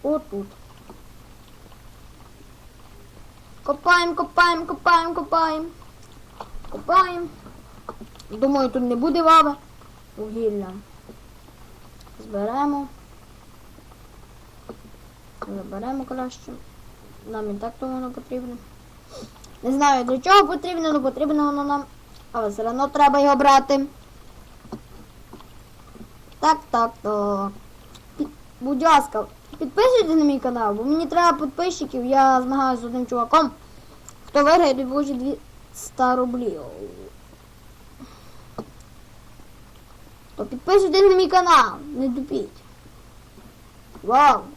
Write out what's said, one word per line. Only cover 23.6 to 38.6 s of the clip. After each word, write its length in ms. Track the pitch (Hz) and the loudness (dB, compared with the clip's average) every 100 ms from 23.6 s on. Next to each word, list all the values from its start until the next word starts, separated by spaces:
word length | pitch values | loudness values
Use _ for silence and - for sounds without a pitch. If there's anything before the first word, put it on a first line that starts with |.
| 269 277 277 - - - - - - - - - - - - - - - - - - - - - - - - - | 4 -2 -2 -10 -20 -20 -20 -20 -20 -20 -18 -18 -18 -20 -20 -20 -20 -20 -20 -20 -20 -20 -20 -20 -20 -20 -20 -2
Так, 180 | 302 320 - | 0 0 -2
так, 200 | 233 233 - | -2 -2 -4
так. 500 | 208 214 202 202 196 - - - - - - - | -6 -2 -2 -2 -6 -10 -20 -20 -20 -20 -20 -10
Під-, 120 | 294 - - - | -10 -10 -20 -10
будь 220 | 254 269 | -6 0
ласка, 420 | 320 294 277 214 - - - - | 4 4 4 -8 -8 -16 -20 -10
підписуйтесь 560 | 277 - 494 508 339 | -4 2 4 4 4
на 80 | 320 | 4
мій 160 | 294 269 | 2 0
канал, 340 | 254 240 214 | -4 -2 -2
бо 100 | 208 | -2
мені 220 | 247 311 320 | -2 -2 0
треба 300 | 339 349 294 | 2 2 2
підписчиків. 680 | 294 - 359 339 285 254 | -4 -4 -4 -4 -8 -6
Я 360 | 247 269 269 254 | 0 4 4 4
змагаюся 400 | 254 269 262 247 | 0 -2 -2 -2
з 40 | |
одним 200 | 233 247 | -6 -8
чуваком. 460 | 247 247 233 311 294 - - - - - - - - | -4 -4 2 2 2 -4 -20 -20 -20 -20 -20 -20 -2
Хто 160 | 285 | 2
виграє, 300 | 285 349 311 | 4 6 4
той 120 | 254 | 0
получить 320 | 254 277 277 254 | -2 -4 -2 -4
дві 200 | 262 - - - - | -6 -8 -14 -20 -20
ста 420 | - - - 254 | -18 -16 -2 0
рублів. 460 | 254 254 247 233 165 123 82 92 92 98 - - - - - - - - - 254 - - - - - | 2 -2 -4 -6 -8 -14 -14 -16 -16 -20 -20 -20 -20 -20 -20 -20 -20 -20 -20 -20 -20 -20 -20 -18 -16